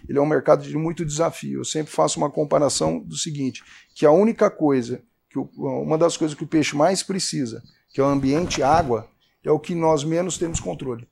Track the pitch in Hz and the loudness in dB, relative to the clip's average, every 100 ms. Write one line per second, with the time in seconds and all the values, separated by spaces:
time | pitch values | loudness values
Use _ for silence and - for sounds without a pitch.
0 | - 139 147 147 156 151 143 147 160 175 | -4 0 2 2 4 4 2 -4 -4 -4
1 | 160 147 165 - 143 135 123 156 151 - | -6 -2 -2 -2 -8 -8 -6 -6 -4 0
2 | 156 165 151 156 151 156 139 - 156 - | 0 0 -2 -2 0 2 2 0 -2 -4
3 | 185 147 165 143 131 - - - _ - | -8 -8 -8 -6 -6 -8 -16 -20 _ 2
4 | 151 160 220 214 208 - 147 135 117 127 | 6 6 4 4 0 2 2 2 0 -8
5 | _ _ _ 139 135 - 143 131 147 160 | _ _ _ -10 -8 -8 -6 -4 -2 2
6 | 170 - 156 147 156 160 143 143 165 190 | 2 2 -4 -4 -2 0 0 2 2 2
7 | - 196 - 151 120 117 - _ _ - | -4 -4 -4 -4 -6 -8 -18 _ _ 0
8 | 135 139 135 147 175 - 135 160 147 110 | 2 2 2 0 0 0 2 2 2 -2
9 | - _ _ _ - 151 151 170 160 156 | -4 _ _ _ -2 0 0 0 2 2
10 | 147 165 185 - 170 160 180 - 135 117 | 0 -2 -2 -4 -4 -6 -6 -8 -8 -8
11 | 120 | -12